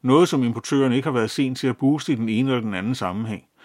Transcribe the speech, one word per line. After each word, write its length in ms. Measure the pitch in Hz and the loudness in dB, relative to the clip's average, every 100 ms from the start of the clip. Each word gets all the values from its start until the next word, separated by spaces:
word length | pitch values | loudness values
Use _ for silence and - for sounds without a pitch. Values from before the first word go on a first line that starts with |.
Noget, 260 | 127 143 175 | 4 6 6
som 160 | 151 | 2
importøren 480 | 120 113 - 143 135 | 0 -2 -2 0 2
ikke 140 | 123 151 | 0 0
har 60 | |
været 180 | 123 110 | 0 -2
sent 280 | - 135 127 | -2 -2 -2
til 80 | 135 | -4
at 100 | 120 | 0
booste 360 | 139 147 - | 0 0 -2
i 20 | |
den 140 | 127 113 | -2 0
ene 220 | 110 135 | 0 0
eller 100 | 123 | 0
den 140 | 110 | -2
anden 200 | 95 104 | -4 -4
sammenhæng. 480 | 127 92 98 110 101 - _ | -4 -4 -4 -6 -8 -12 _